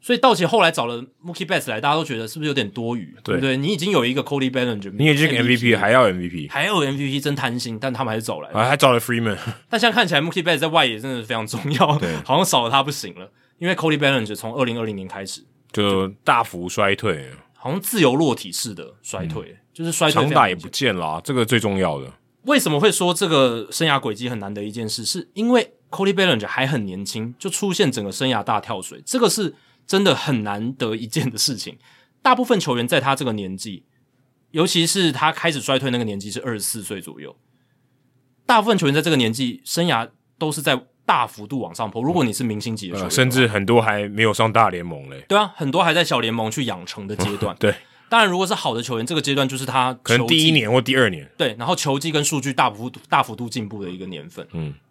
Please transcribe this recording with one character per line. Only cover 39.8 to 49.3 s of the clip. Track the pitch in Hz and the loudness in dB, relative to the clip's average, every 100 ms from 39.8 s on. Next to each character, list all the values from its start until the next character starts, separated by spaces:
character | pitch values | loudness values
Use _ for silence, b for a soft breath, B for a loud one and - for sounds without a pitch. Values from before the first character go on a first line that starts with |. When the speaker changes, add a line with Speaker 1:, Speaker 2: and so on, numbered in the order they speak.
| 175 | 0
Speaker 1:
涯 | 123 117 _ _ _ | 0 -2 _ _ _
都 | 156 | -4
是 | 151 | -2
在 | 151 131 - _ - | 0 0 -2 _ 2
大 | 175 117 | 2 2
幅 | - 104 | -4 -8
度 | 139 | -6
往 | 92 85 | -6 -6
上 | 110 | -6
坡。 | 110 | -2
如 | 131 | 0
果 | 175 | 2
你 | 127 | 2
是 | 104 | 0
明 | 120 107 | -2 -2
星 | 104 110 | -4 -6
级 | 95 | -6
的 | |
球 | 92 | -6
员 | |
的 | 90 | -2
话， | |
Speaker 2:
呃， | |
甚 | 107 127 | 2 4
至 | 127 123 | 4 2
很 | 104 98 | 2 4
多 | 117 | 4
还 | 113 104 104 | 4 0 -4
没 | 104 | 2
有 | 110 | 2
上 | 104 110 | 4 2
大 | 107 107 | 4 4
联 | 90 87 | 2 -8
盟 | 76 67 | -10 -12
嘞。 | 69 - | -18 0
Speaker 1:
对 | 196 | 0
啊， | 208 - | 0 -4
很 | 143 | -4
多 | 165 | 0
还 | 170 | 2
在 | 160 | 2
小 | 160 131 | 2 0
联 | 113 | 0
盟 | 117 110 | -2 -4
去 | 110 120 | -4 -6
养 | 92 87 | -6 -10
成 | - 98 | -12 -10
的 | 104 | -4
阶 | 95 101 | -4 -2
段。 | 104 87 | -6 0
Speaker 2:
<laughs> | |
对。 | 107 - b b b | 0 0 b b b
Speaker 1:
当 | 233 | 4
然， | 208 | 4
如 | 180 | 2
果 | 185 | 0
是 | 208 | -2
好 | 151 | -2
的 | 117 | -4
球 | 120 120 | -4 -4
员， | 120 | -2
这 | |
个 | 165 | -2
阶 | 143 | 0